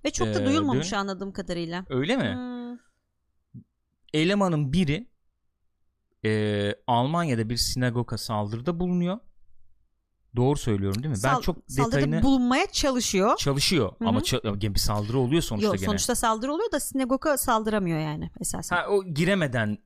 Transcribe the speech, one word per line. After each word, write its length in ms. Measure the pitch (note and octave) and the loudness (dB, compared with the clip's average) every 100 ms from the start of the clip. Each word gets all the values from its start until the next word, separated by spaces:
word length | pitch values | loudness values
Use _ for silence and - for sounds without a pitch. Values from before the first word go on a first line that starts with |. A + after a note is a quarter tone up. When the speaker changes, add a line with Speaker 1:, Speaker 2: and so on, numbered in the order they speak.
Speaker 1:
Ve 60 | C#4+ | -4
çok 180 | - F4+ | -2 0
da 140 | - | 0
Speaker 2:
Ee, 40 | C4 | 2
Speaker 1:
duyulmamış 460 | D4+ D4+ - E3 | 2 2 0 0
Speaker 2:
dün. 40 | G#3 | -4
Speaker 1:
anladığım 360 | G3 F#3+ G3 | -4 -6 -8
kadarıyla. 520 | F#3+ F#3 F3 E3+ F3 F#3 | -8 -6 -6 -4 -6 -4
Speaker 2:
Öyle 280 | C3 D3 B3+ | -2 0 0
mi? 180 | B2 | 0
Speaker 1:
Hmm. 440 | G2+ B3 B3 A#3+ A#3+ _ _ _ _ _ _ _ - - _ _ _ _ | -4 -8 -10 -12 -14 _ _ _ _ _ _ _ -20 -20 _ _ _ _
Speaker 2:
Elemanın 580 | D3+ E3 G3+ F#3+ D#3 C#3+ | 0 2 2 2 2 2
biri, 360 | D#3 E3+ E3+ B3 _ _ _ _ _ _ _ _ _ _ _ | 2 2 0 -6 _ _ _ _ _ _ _ _ _ _ _
e, 500 | G#2+ G#2+ G#2+ G#2 G2+ G#2 - | 0 0 2 0 0 -2 0
Almanya'da 640 | A#2+ B2+ E3+ E3+ A#2 A2+ | 2 2 0 0 0 0
bir 80 | A#2+ | -2
sinagoga 640 | - - B2+ A#2 A#2 A2 | -2 0 0 0 -2 -6
saldırıda 600 | - G#2+ G#2 A#2 B2+ E3+ | -4 -2 -2 -4 -4 -2
bulunuyor. 380 | F3+ F3+ F3 G#3 - - - - - - _ _ _ _ _ A#2 | 0 0 0 -4 -10 -20 -20 -20 -20 -20 _ _ _ _ _ 0
Doğru 200 | B2+ C3+ | 2 2
söylüyorum 460 | - G#2 G2 G2+ | 0 0 0 -2
değil 120 | C#3+ | -2
mi? 80 | G2+ | -2
Ben 100 | G2+ | 2
Speaker 1:
Sal-, 60 | B3 | 2
Speaker 2:
çok 160 | G3 E3+ - | 0 -4 -6
Speaker 1:
saldırıda 280 | C3 C#3+ A#3+ | -2 2 2
Speaker 2:
detayını 260 | C#4 A3+ | 2 2
Speaker 1:
bulunmaya 440 | A#3+ C4+ B3 C4 F#4+ | 4 4 4 2 0
çalışıyor. 680 | - D4 B3+ - - G3 D4 | 0 0 0 0 2 2 2
Speaker 2:
Çalışıyor 560 | - C#3 - F3 G2+ - | 0 0 2 2 2 0
Speaker 1:
Hı 60 | |
hı. 40 | A3+ | 0
Speaker 2:
ama 100 | G#2+ | 0
ça-, 400 | - B2+ A2 G2+ | 0 -2 -2 -2
gene 160 | G#2+ | -2
bir 40 | G2 | 0
saldırı 400 | - G#2 G#2 B2+ | 0 0 0 0
oluyor 240 | B2 D#3+ | 2 2
sonuçta 240 | - A2 G#3 | 0 -2 0
Speaker 1:
Yok, 100 | - | 0
Speaker 2:
gene. 100 | - | 0
Speaker 1:
sonuçta 280 | G3 - | -2 0
saldırı 380 | A#3+ A#3 A3 C4 | 0 0 0 -2
oluyor 200 | D#4 A4+ | -2 -2
da 80 | D4+ | -2
sinagoga 580 | - C4+ C4 C4 D#4+ C4+ | -2 -2 0 0 2 0
saldıramıyor 600 | - A3+ A3 G#3+ F3+ D#3+ | 2 0 2 0 0 -2
yani 320 | D#3 D3+ E3 - | -2 -4 -8 -8
esasen. 360 | - - E3+ F3+ | -6 -6 -2 -2
Speaker 2:
Ha, 100 | E3+ | 2
o 160 | G3+ | 0
giremeden 760 | F#3+ D3 E3+ G3 D3+ A#2+ G#2+ G#2 | 0 0 2 2 0 0 0 -2